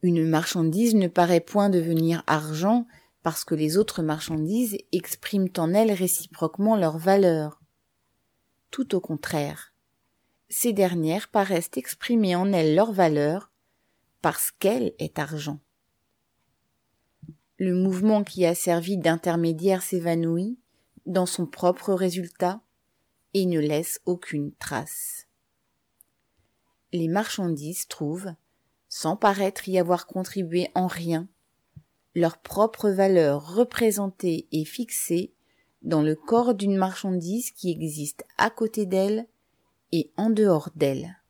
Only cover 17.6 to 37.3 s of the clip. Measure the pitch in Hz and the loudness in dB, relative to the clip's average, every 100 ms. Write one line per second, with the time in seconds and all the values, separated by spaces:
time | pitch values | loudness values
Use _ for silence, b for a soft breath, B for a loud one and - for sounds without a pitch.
17.6 | 185 180 190 185 208 214 202 - 175 170 | -2 2 0 2 2 2 0 0 0 2
18.6 | - 170 170 196 165 165 180 170 165 165 | 0 0 0 0 0 0 0 0 0 0
19.6 | 185 190 - 185 170 170 165 165 196 247 | 0 0 0 -4 0 0 0 -2 -4 -8
20.6 | _ _ _ - - 185 180 - 170 - | _ _ _ -18 -4 -2 0 -2 -6 0
21.6 | 180 185 - 190 185 175 175 _ 180 202 | 0 0 0 0 0 -2 -8 _ -2 -2
22.6 | _ _ _ _ _ _ _ 196 185 165 | _ _ _ _ _ _ _ 0 2 2
23.6 | 151 151 175 - - 180 - 147 143 - | 2 0 -2 -6 -4 -4 -4 -6 -6 -8
24.6 | - 135 127 - - - - _ _ _ | -8 -8 -8 -10 -10 -12 -16 _ _ _
25.6 | _ _ _ _ _ _ _ _ _ _ | _ _ _ _ _ _ _ _ _ _
26.6 | _ _ _ 180 165 180 220 - 180 156 | _ _ _ -4 0 0 -2 -4 -4 -4
27.6 | 151 175 - - 147 165 196 160 _ _ | -6 -10 -10 -6 -6 -6 -10 -14 _ _
28.6 | _ _ _ - 160 202 214 196 196 202 | _ _ _ -8 -4 2 2 2 0 -2
29.6 | - 185 170 175 - 185 180 - 175 170 | -2 0 2 0 -2 -8 -6 -6 -2 -2
30.6 | 180 - 185 - 170 160 180 _ _ _ | -2 -2 -2 -2 -2 -4 -4 _ _ _
31.6 | _ - _ _ _ - 170 - - - | _ -20 _ _ _ 0 0 0 -10 0
32.6 | 220 220 214 190 196 185 156 143 151 185 | 0 2 -2 2 4 6 4 2 -4 0
33.6 | 247 - 233 202 196 - 185 160 - 160 | 0 2 0 0 -4 -4 -4 -4 -4 -6
34.6 | 156 - 233 - - 170 185 _ _ _ | -6 -6 -8 -6 -2 -2 -4 _ _ _
35.6 | _ _ - 160 151 156 - 233 240 208 | _ _ -2 0 2 0 0 2 2 0
36.6 | 202 190 190 185 196 185 170 | 0 0 0 -2 -4 -4 -4